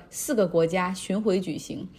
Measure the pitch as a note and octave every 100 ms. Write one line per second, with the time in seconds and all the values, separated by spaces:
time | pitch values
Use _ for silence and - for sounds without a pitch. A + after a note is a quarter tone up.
0 | - - - A3+ F3+ E3+ E3 F#3 F3+ F#3+
1 | - G3 G#3+ F#3+ F#3 D#3 - - F#3